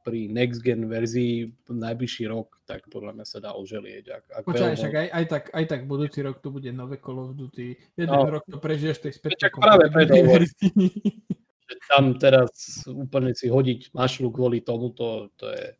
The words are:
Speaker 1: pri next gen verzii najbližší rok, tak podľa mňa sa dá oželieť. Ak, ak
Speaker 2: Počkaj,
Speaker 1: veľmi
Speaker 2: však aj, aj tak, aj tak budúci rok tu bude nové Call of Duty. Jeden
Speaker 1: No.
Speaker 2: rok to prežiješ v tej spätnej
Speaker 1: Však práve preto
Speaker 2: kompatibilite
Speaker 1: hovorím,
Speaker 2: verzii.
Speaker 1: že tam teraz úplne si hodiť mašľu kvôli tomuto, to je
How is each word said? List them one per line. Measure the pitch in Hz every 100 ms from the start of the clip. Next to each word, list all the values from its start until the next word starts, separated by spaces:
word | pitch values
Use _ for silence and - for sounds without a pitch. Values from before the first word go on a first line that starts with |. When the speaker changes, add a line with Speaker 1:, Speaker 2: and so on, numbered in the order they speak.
Speaker 1:
pri | - 113 104
next | 113 123 120
gen | 123 113 110
verzii | 113 113 123 120 117 113 -
najbližší | _ 120 113 117 123 - 110
rok, | 113 107 _
tak | _ - -
podľa | - 104
mňa | 107
sa | 107 104
dá | 104
oželieť. | 101 95 107 98 104 -
Ak, | - _
ak | -
Speaker 2:
Počkaj, | 107 240
Speaker 1:
veľmi | - -
Speaker 2:
však | 147
aj, | 151 170
aj | 170 165
tak, | 147 -
aj | 160 160
tak | 139
budúci | 135 139 147 -
rok | 139 131
tu | 147
bude | 139 135
nové | 127 127 139
Call | - 131
of | 131
Duty. | 139 131 - 123 123 _
Jeden | - 165
Speaker 1:
No. | 139 135
Speaker 2:
rok | 151
to | - 143
prežiješ | 156 156 156 151
v |
tej | 143
spätnej | - 151 -
Speaker 1:
Však | 190 -
práve | 151 202
preto | 156 160 160
Speaker 2:
kompatibilite | 175
Speaker 1:
hovorím, | 165 170 175
Speaker 2:
verzii. | - 190 208 185 208 202 - _ - _ _
Speaker 1:
že | _ - -
tam | 143 135 127
teraz | 135 131 120 - - -
úplne | - 139 135 139 131
si | 120 123
hodiť | 127 131 127 -
mašľu | - 127 - 123
kvôli | 110 127 117
tomuto, | 117 117 123 - 120 110 104 _
to | 110
je | 104 - -